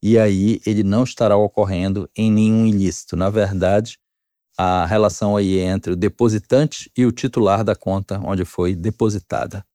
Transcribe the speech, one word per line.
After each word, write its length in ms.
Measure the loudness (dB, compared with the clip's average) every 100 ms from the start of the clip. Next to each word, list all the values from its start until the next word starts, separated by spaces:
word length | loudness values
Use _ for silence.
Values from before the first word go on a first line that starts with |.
e 160 | 4 4
aí 400 | 4 2 0 0 -2
ele 180 | -2
não 220 | 0 0 0
estará 320 | 0 2 2
ocorrendo 720 | 2 0 -2 0 -2 -4 -6
em 160 | -2 0
nenhum 360 | 2 2 2 2
ilícito. 500 | 2 0 -4 -8 -4
Na 140 | -2
verdade, 680 | 0 0 0 2 2 -2 -10 _ _ _ _ _ -4
a 280 | 0 0 0
relação 520 | 2 0 0 -2 0
aí 200 | 0 0
entre 360 | 0 -4 -4
o 20 | -2
depositante 960 | -2 0 0 0 0 0 0 -4 -12 -2
e 80 | -2
o 80 |
titular 500 | 0 -6 0 2 2
da 140 | 0 -2
conta 420 | -2 -4 -4 -8 -4
onde 180 | -4
foi 320 | -4 -4 -4 -2
depositada. 920 | -4 -2 -2 -2 -6 -6 -6 -10 -16